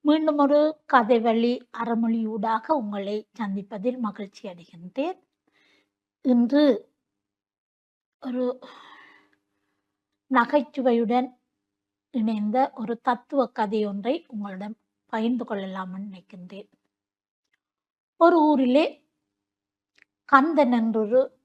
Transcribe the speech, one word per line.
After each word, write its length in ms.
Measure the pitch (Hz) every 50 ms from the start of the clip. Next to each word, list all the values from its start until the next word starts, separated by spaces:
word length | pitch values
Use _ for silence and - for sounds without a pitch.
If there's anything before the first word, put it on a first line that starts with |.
மீண்டும் 360 | _ 294 294 320 311 311 294 294
ஒரு 380 | 285 277 294 294 302 311 311 _ _
கதை 340 | _ - 254 233 202 247 233
வழி 480 | 220 233 226 226 226 240 240 254 - _ _ -
அறமொழியூடாக 920 | 233 233 233 226 226 226 226 226 226 214 220 226 202 220 226 214 - - 320
உங்களை 560 | 294 226 208 202 202 196 196 208 214 214 _ _ -
சந்திப்பதில் 600 | 226 196 190 202 196 - 226 202 185 247 254 254
மகிழ்ச்சி 500 | 240 208 190 - 208 196 _ - - 202
அடைகின்றேன். 720 | 180 170 170 _ - 165 170 185 _ 262 277 339 381 _ _ _ _ _ _ _ _ _ _ _ _ _ _ _ _ _ _ _ _ _
இன்று 680 | _ 269 247 240 240 220 277 285 302 285 233 208 - _ _ _ _ _ _ _ _ _ _ _ _ _ _ _ _ _ _ _ _ _ _ _ _ _ _ _ -
ஒரு 320 | 262 240 254 254 247 254 254 - - - - - - - - - - - _ _ _ _ _ _ _ _ _ _ _ _ _ _ _ _ _ _ _ _ _ _ _ 262
நகைச்சுவையுடன் 920 | 254 233 240 - 294 269 - _ - 247 262 240 233 233 202 240 247 254 262 - _ _ _ _ _ _ _ _ _ _ _ _ _ _ _
இணைந்த 640 | _ 254 214 220 220 214 208 214 214 254 269 277 -
ஒரு 260 | - 226 196 233 226
தத்துவ 460 | _ - 262 277 - _ 302 269 247
கதை 400 | 226 _ - 220 202 214 220 208
ஒன்றை 380 | 202 196 202 196 233 285 330 - _
உங்களிடம் 480 | 262 208 208 202 190 185 196 208 220 _ _ _ _ _ _
பகிர்ந்து 380 | _ - 220 220 233 254 240 -
கொள்ளலாம்னு 560 | - 226 202 196 190 185 190 185 185 185 190 196
நினைக்கின்றேன். 640 | 208 190 180 175 _ - 185 175 180 196 190 208 _ _ _ _ _ _ _ _ _ _ _ _ _ _ _ _ _ _ _ _ _ _ _ _ _ _ _ _ _ _
ஒரு 240 | _ 339 339 349 330
ஊரிலே 640 | 302 302 302 262 269 247 247 285 330 - - _ _ _ _ _ _ _ _ _ _ _ _ _ _ _ _ _ _ _ _ _ _ _ _ _ _
கந்தன் 480 | - 285 269 262 330 330 302 294 247 247
என்றொரு 580 | 233 220 226 214 220 220 208 226 254 269 - _ _